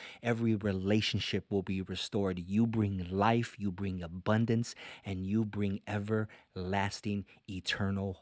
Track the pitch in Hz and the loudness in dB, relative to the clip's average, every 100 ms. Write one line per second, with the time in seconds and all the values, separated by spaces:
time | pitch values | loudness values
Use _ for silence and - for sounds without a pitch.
0 | - - 117 117 117 107 104 95 95 110 | -14 -6 -2 2 2 2 2 0 4 2
1 | - 107 - 98 - 101 92 95 92 92 | 2 0 0 -2 0 -2 0 -2 -4 -6
2 | - 107 95 90 87 101 117 113 104 95 | -4 0 0 -2 0 2 2 2 0 0
3 | 87 95 107 117 117 - 101 90 98 92 | -2 4 4 4 0 -4 -4 -2 -4 -4
4 | 85 90 107 107 117 113 117 - - - | -6 -4 2 4 4 2 0 -6 -16 -12
5 | 101 92 92 110 107 101 101 101 - 104 | -6 -4 0 0 0 0 -2 -2 -4 -4
6 | 101 110 107 - _ 92 92 98 101 - | 0 -2 -2 -8 _ -8 -2 0 0 -2
7 | 104 101 - - - 92 - - 98 98 | -2 -2 -4 -14 -10 -6 -4 -2 0 0
8 | 98 90 | -4 -6